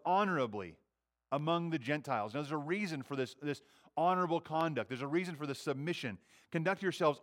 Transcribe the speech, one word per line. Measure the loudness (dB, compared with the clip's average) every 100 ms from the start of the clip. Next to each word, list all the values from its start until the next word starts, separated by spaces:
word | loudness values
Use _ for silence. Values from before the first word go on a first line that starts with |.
| 2
honorably | 2 4 2 0 -2 -8 -12 _ _ _ _ -4
among | -2 2 0 0
the | -2
Gentiles." | -2 -2 0 -2 -2
Now, | -4
there's | -4
a | -4
reason | -2 -2 -2 -4
for | -4 -4
this, | -4 -4
this | -6 -6 _ _ -8 2
honorable | 4 4 2 0
conduct. | 0 0 2 0 -2
There's | -4
a | 0
reason | 0 -2 -4
for | -6
the | -4
submission. | -2 -2 -2 -2 -4 -6 _ -20 -4
"Conduct | 0 0 0
yourselves | 0 4 4 4